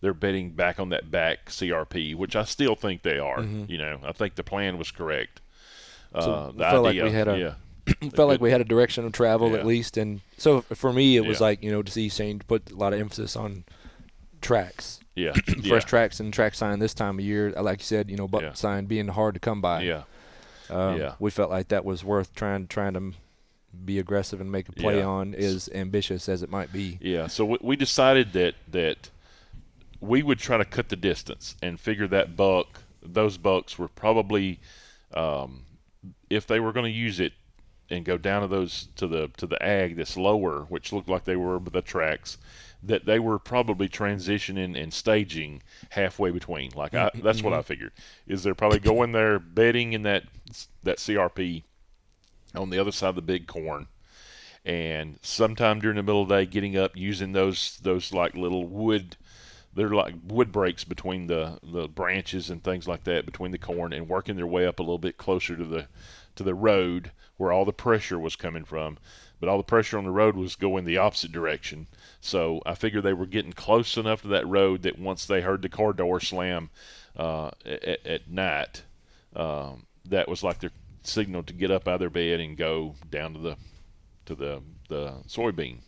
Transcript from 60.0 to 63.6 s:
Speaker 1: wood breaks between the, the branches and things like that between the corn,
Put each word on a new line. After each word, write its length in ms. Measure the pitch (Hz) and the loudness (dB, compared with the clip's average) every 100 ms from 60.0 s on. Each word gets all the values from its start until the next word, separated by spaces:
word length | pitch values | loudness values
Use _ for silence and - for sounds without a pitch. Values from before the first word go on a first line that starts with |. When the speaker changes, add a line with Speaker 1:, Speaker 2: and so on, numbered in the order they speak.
| - 87 82 | 2 -2 -6
Speaker 1:
wood 240 | 110 120 | 2 2
breaks 320 | 98 92 87 | 4 0 0
between 440 | 85 85 92 92 85 | -8 -8 -6 -6 -2
the, 320 | 85 80 80 | -2 -2 -6
the 240 | 78 85 80 | -10 -6 -6
branches 600 | 78 90 95 95 92 82 | -4 -2 -2 -2 -8 -6
and 140 | 87 | -6
things 240 | 92 92 85 | -4 -4 -4
like 160 | 85 - | -6 0
that 200 | 85 - | -2 -2
between 260 | - 92 | -8 -8
the 60 | |
corn, 360 | 92 | -8